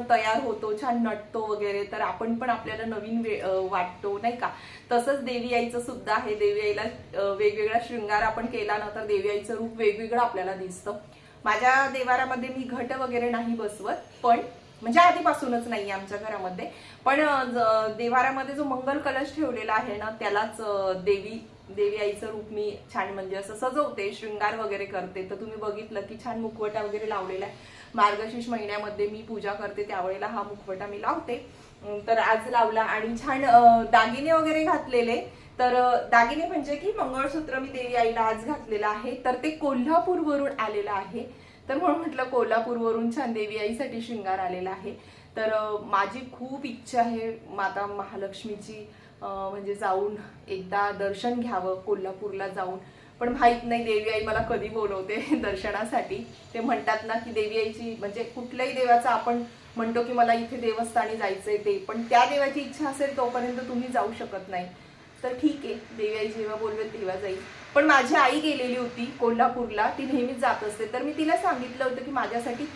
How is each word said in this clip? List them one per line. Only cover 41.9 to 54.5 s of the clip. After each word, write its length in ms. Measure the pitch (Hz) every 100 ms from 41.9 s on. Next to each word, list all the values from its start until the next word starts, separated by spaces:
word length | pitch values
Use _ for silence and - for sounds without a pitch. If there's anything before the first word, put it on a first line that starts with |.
| 330
म्हटलं 240 | 330 262
कोल्हापूरवरून 880 | 254 254 208 226 226 233 226 226 233
छान 220 | 285 247
देवी 240 | 220 208 214
आईसाठी 440 | 208 233 254 226
शृंगार 380 | 233 226 190 190
आलेला 300 | 180 180 185
आहे. 240 | 190 208 - - - - 220
तर, 160 | 220
अ, 240 | 214 214 208
माझी 360 | 226 196 196 254 254
खूप 340 | - 254 277 277
इच्छा 360 | 233 - 247
आहे 400 | 233 226 226 226 -
माता 360 | 196 190 196 202
महालक्ष्मीची, 1040 | 202 196 196 196 - 214 208 - 214 208 - - -
अ, 40 | 202
म्हणजे 500 | 196 190 202 196 202
जाऊन 400 | 202 190 208 208 - - -
एकदा 440 | 190 185 202 202
दर्शन 480 | 190 196 196 240 247
घ्यावं 360 | 233 190 185 185
कोल्हापूरला 720 | 208 202 190 190 208 190 196
जाऊन, 300 | 185 185 190 - - - -
पण 100 | 240
माहीत 320 | 247 240 240
नाही 200 | 240 233
देवी 260 | 233 214 214
आई 140 | 214
मला 180 | 220 226
कधी 280 | -